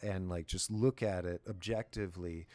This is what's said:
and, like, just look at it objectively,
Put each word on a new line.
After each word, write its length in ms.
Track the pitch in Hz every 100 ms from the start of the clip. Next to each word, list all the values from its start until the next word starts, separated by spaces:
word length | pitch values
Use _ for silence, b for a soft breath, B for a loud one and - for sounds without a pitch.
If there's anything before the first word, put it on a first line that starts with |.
and, 280 | 104 95 90
like, 180 | 87 80
just 240 | 95 -
look 320 | 107 131 -
at 200 | 107 92 87
it 160 | 87 -
objectively, 1000 | 92 107 113 113 110 98 87 87 82 85